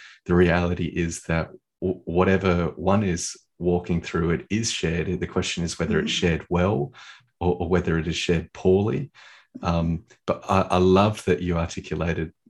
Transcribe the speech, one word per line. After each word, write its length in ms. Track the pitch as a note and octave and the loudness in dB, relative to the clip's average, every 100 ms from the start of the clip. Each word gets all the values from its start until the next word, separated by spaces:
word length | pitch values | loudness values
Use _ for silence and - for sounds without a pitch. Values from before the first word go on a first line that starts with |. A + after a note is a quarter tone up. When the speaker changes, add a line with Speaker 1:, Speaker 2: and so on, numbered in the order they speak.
| - - - | -20 -14 0
Speaker 1:
the 80 | |
reality 500 | F2 F2+ F2 F2 F2 | 4 4 4 0 -2
is 380 | E2 F2+ E2+ E2 | -4 -2 -4 -4
that 260 | - E2 D#2+ - _ _ | -4 -2 -2 -10 _ _
w-, 220 | F2+ F2+ | -6 -4
whatever 600 | - E2+ F#2 F#2+ G2 F2 E2 - | -2 2 4 4 4 2 0 -2
one 260 | F2+ G2+ | 0 2
is 320 | G2+ E2+ - - _ - | 2 -2 -6 -12 _ -6
walking 440 | F2 F2 - F2 | -2 0 0 -4
through, 280 | - F2 E2+ | -2 -2 0
it 140 | E2 - | -2 -2
is 200 | G#2 A2+ | -4 -4
shared. 480 | - E2+ E2+ F2 F2 | -4 -2 -2 -4 -4
The 80 | F2 | -4
question 380 | F#2 F2 - | -4 -4 -4
is 140 | E2 - | -6 -4
whether 200 | E2+ D#2 | -2 -2
it's 140 | D2+ | -2
Speaker 2:
Mm. 80 | - | 0
Speaker 1:
shared 260 | F2+ D#2+ - | 0 0 -2
well 420 | F2 F2+ G#2+ C#2+ - - - _ _ | 0 2 0 -4 -10 -20 -20 _ _
or, 160 | F2 - | -2 0
or 80 | E2 | 0
whether 280 | F2+ F2 E2 | 0 2 0
it 80 | D#2+ | 0
is 100 | D#2+ | -2
shared 360 | - E2+ E2 | 0 0 -2
poorly. 580 | - F#2 F#2+ G#2 - C#3+ - - - _ - | -2 2 4 2 -2 -6 -12 -20 -20 _ -8
Um, 420 | F2+ E2+ E2 D#2+ - _ - | -2 0 0 -2 -6 _ -6
but 180 | - - | -4 0
I, 140 | F#2+ F#2 | 0 2
I 40 | F2+ | 2
love 480 | F#2 F#2+ G#2+ G#2+ | 6 6 4 0
that 160 | - F2 | -2 0
you 160 | F2 E2+ | 0 -2
articulated 760 | E2 - - D#2+ E2 E2 D#2+ - _ | -2 -6 -8 -4 -2 -2 -6 -10 _